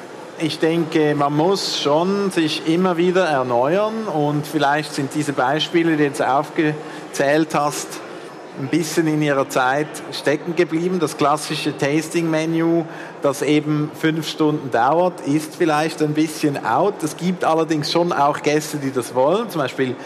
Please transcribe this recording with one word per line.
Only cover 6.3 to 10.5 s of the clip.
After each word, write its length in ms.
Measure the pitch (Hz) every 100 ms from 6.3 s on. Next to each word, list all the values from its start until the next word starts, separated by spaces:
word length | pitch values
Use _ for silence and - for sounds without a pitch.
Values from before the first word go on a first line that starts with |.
| 135 151 - 151 151 - - - - 139 156 156
hast, 340 | 156 147 - - - - - - - - -
ein 80 | 131
bisschen 400 | 156 160 - 160
in 120 | 151
ihrer 280 | 147 139 135
Zeit 400 | 139 127 143 151 - -
stecken 420 | 135 139 147 170